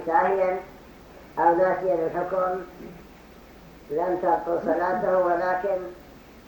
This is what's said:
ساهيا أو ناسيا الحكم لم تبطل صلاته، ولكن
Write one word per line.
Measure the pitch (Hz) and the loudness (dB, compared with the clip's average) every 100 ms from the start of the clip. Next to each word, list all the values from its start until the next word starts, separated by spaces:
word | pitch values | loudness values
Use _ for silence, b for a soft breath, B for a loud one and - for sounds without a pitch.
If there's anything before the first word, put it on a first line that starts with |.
| 165 | 2
ساهيا | 170 185 190 185 185 - - - - - - - - | 2 2 2 0 -2 -8 -20 -20 -20 -20 -20 -12 2
أو | 165 170 | 4 4
ناسيا | 185 175 185 170 160 | 2 2 0 0 -2
الحكم | 170 - 190 185 185 175 - - - - - - - - - - - - | -4 -4 -2 -2 -4 -8 -16 -18 -18 -20 -20 -20 -20 -20 -20 -20 -20 -6
لم | 151 180 170 | -2 0 0
تبطل | 185 160 170 165 165 | 2 2 0 -2 0
صلاته، | 165 180 208 196 185 | 0 0 0 2 2
ولكن | 175 175 180 185 196 185 175 - - - - - | 2 2 0 0 -2 -4 -6 -14 -20 -20 -20 -20